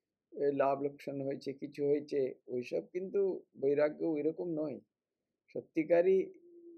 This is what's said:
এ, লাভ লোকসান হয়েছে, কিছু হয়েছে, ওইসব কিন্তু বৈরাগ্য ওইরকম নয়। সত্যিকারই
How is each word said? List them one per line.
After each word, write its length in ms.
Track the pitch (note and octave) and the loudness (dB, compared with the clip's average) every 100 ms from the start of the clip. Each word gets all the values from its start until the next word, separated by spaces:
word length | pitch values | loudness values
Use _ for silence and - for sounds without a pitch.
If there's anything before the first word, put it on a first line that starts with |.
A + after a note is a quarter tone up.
| _ _ _ | _ _ _
এ, 200 | E4 C#3+ | -2 0
লাভ 300 | C#3 C3+ C3+ | 2 2 2
লোকসান 400 | C#3+ C#3+ - C#3 | -2 -6 -8 -6
হয়েছে, 320 | C3+ C#3 C#3 | -6 -6 -8
কিছু 320 | B2+ D3 D3 C#3+ | -8 -10 -2 2
হয়েছে, 480 | D3 D3 C#3+ B2+ - - | 2 0 0 0 -4 -8
ওইসব 400 | B2+ B2 E3 - | -6 -4 -6 -4
কিন্তু 560 | F3+ F#3+ G3 G3 - - - | -6 -2 0 2 -2 -10 -2
বৈরাগ্য 480 | C#3 C#3+ D3+ D3+ E3 | 0 4 2 0 -2
ওইরকম 420 | D3+ D3+ D#3+ F3+ | 0 0 -2 -4
নয়। 300 | D3+ D3+ A2 - _ _ _ _ _ _ | -4 -4 -8 -14 _ _ _ _ _ _
সত্যিকারই 800 | - - E3 D#3 E3+ F#3 F#3+ - - - - - | -10 -4 -2 4 6 6 4 2 -6 -20 -20 -20